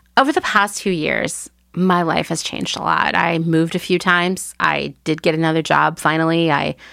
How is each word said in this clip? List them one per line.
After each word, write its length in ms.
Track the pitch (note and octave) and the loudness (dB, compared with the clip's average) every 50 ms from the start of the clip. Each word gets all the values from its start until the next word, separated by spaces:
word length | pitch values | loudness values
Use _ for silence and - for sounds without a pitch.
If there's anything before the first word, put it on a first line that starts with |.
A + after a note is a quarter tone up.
| _ _ _ | _ _ _
Over 160 | - C4+ C#4+ D#4 | 2 2 4 2
the 80 | F#4 | 0
past 400 | - - - G#3+ G3+ G#3 - - | -2 0 0 2 0 0 -2 -4
few 100 | - G3+ | -2 -2
years, 580 | F#3 D#3+ D3+ - - - - - - - - - _ _ _ _ - | -2 0 -2 -2 -2 -2 -2 -4 -6 -10 -14 -16 _ _ _ _ -4
my 280 | E3+ F3+ F#3 F3+ F3 | 0 2 2 4 2
life 260 | F3 D#3+ D#3 D#3+ D#3 | 2 2 0 0 0
has 160 | - E3 D#3 - | -2 -4 -6 -4
changed 320 | - - - - - - | -6 -6 -6 -6 -6 -6
a 60 | - | -4
lot. 340 | - E3 E3 E3 - C#2+ - | -2 0 0 0 0 0 0
I 240 | F3+ - E3+ E3+ E3 | 0 0 0 0 -2
moved 340 | E3 E3+ D#3+ D#3+ E3 E3 - | 0 2 2 2 0 0 -2
a 60 | F3+ | -6
few 180 | - - F3+ | -2 -2 -2
times. 560 | F3 - F#3 F3 F3 F3 F3+ F#3+ F3+ - - - _ | 0 2 2 2 2 2 -2 -4 -4 -8 -12 -6 _
I 340 | F3 D#3 D3 D3 C#3 C#3+ C#3+ _ _ | -2 -2 0 -2 -4 -6 -10 _ _
did 160 | D#3 D#3 D#3 | -4 -4 0
get 120 | - F3 D#3 | 0 0 0
another 280 | D#3+ E3 D#3+ D#3+ D#3+ | 2 0 2 0 0
job, 360 | D#3 - E3 D3 D3+ D#3 E3 | 0 2 2 4 4 2 0
finally. 540 | - - D#3 D#3 D#3+ D#3+ D#3+ E3 E3 E3 D#3+ | 0 0 0 2 2 0 2 2 2 2 2
I 240 | D3 C#3+ D3 D#3 - - - - | 2 0 0 -4 -6 -8 -14 -20